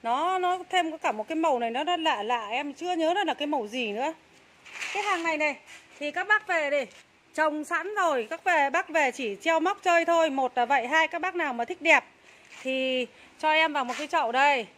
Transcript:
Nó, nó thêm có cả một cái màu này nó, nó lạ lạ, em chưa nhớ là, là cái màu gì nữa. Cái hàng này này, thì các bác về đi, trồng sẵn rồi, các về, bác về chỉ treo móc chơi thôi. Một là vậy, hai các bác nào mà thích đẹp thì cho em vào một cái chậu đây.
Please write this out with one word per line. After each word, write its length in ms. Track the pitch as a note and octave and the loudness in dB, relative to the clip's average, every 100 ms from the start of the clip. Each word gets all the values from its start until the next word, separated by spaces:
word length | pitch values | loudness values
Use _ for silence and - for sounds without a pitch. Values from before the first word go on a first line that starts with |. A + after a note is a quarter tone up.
Nó, 340 | A#3 B3+ E4+ F#4 | -2 0 0 0
nó 220 | F4+ F#4 F4+ | 0 -2 0
thêm 220 | F#4 E4 | 0 0
có 60 | D#4 | -2
cả 140 | E4 | -4
một 160 | A3 - | -4 -4
cái 80 | D#4+ | -2
màu 240 | D#4+ B3 | 0 0
này 120 | A#3 | 0
nó, 120 | A#3+ | -2
nó 140 | D#4 F4 | -2 0
lạ 260 | D#4+ A#3 | 0 0
lạ, 240 | G#3 B3 G#3 | -2 -4 -2
em 260 | A#3+ D4 | -6 -6
chưa 220 | C4+ F4 F4+ | -8 -4 0
nhớ 180 | D#4+ | 0
là, 100 | F#4 | 0
là 100 | F4 | -2
cái 140 | C4 D4 | -2 -2
màu 200 | D4 G#3 | -4 -4
gì 240 | B3 A3+ | -4 -4
nữa. 220 | G3+ C#4+ E4 _ - _ _ - - - | -2 -4 -6 _ -20 _ _ -20 -12 -8
Cái 100 | G4 | -4
hàng 200 | G#4 F4+ | -2 -2
này 140 | E4 D#4 | -2 0
này, 200 | D4+ C#4 - - - - | -2 -2 -14 -20 -20 -10
thì 120 | D4 | -8
các 160 | D4+ F#4+ | -6 0
bác 200 | G#4+ - | 0 2
về 220 | F4 C#4+ | -2 0
đi, 220 | C#4+ A#3 - _ _ _ | -2 -2 -12 _ _ _
trồng 300 | - D#4 D4+ | 0 0 0
sẵn 320 | D4 E4+ F4 G#4 | -4 -4 -4 -2
rồi, 320 | F4 C4 A3 | 0 0 -4
các 140 | E4 | -4
về, 260 | F#4+ E4 C#4 | 2 2 4
bác 200 | D#4+ F#4+ | 0 0
về 220 | D#4+ C#4 | 0 0
chỉ 240 | - A#3+ G3 | 0 -6 -4
treo 180 | D#4+ D#4+ | 0 2
móc 180 | E4 G4+ | 2 0
chơi 220 | F#4 E4+ E4 | 2 4 4
thôi. 240 | E4+ D#4+ | 2 2
Một 220 | C4+ B3+ - | 0 -2 0
là 100 | A#3+ | 2
vậy, 220 | C#4 A#3+ | 2 2
hai 200 | D#4+ D#4 | 2 2
các 140 | E4+ | -2
bác 140 | F4+ F4 | -4 -2
nào 180 | D4+ | -4
mà 120 | A#3+ A#3 | -4 -6
thích 160 | F4+ | -2
đẹp 240 | D4 C#4+ - _ - - - - | 4 4 4 _ -20 -20 -20 -10
thì 440 | C4 C4 C4 B3+ B3 - - - | -4 -2 0 -2 -4 -10 -20 -4
cho 120 | D#4 | 2
em 220 | D#4 D#4+ | 2 2
vào 120 | D4 B3 | 0 -4
một 80 | B3+ | -6
cái 100 | D4+ | -2
chậu 240 | E4+ B3 | 0 0
đây. 360 | B3 C#4+ C#4 G#3 | 4 4 4 -2